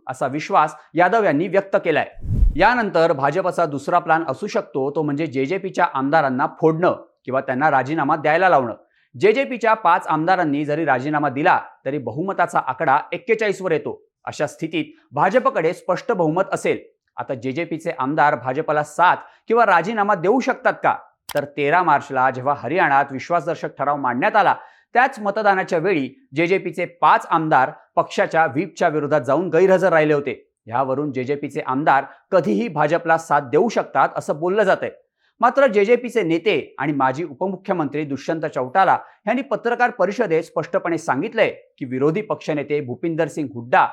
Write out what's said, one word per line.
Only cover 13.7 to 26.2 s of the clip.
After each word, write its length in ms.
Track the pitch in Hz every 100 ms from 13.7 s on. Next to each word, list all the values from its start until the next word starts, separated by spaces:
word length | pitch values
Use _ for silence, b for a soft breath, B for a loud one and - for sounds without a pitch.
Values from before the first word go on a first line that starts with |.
येतो. 300 | 151 131 101 _ _ -
अशा 220 | - 147
स्थितीत 380 | - 160 165 156 B B
भाजपकडे 600 | 131 180 240 - 190 165
स्पष्ट 380 | 170 - 180 -
बहुमत 320 | 208 160 165 190
असेल. 260 | 170 180 120 - _ _ -
आता 160 | 120
जेजेपीचे 580 | 131 123 131 165 160 170 -
आमदार 360 | 131 156 151 147
भाजपला 480 | 120 131 160 151
साथ 320 | 151 - 175 143 - b -
किंवा 180 | 233 220
राजीनामा 500 | 175 170 226 202 202
देऊ 240 | 170 254
शकतात 340 | 254 233 214 -
का? 120 | 147 - - _ - 147
तर 100 | 143
तेरा 380 | - 143 170
मार्चला 460 | 170 143 - 131 131
जेव्हा 260 | 127 127 143
हरियाणात 480 | 120 175 160 139 139
विश्वासदर्शक 580 | 131 - 170 160 151 165 -
ठराव 180 | 139 147
मांडण्यात 380 | 131 120 202 214
आला, 200 | 170 - B B B
त्याच 260 | - 254 247
मतदानाच्या 600 | 208 202 208 190 185 180
वेळी 480 | 175 170 127 -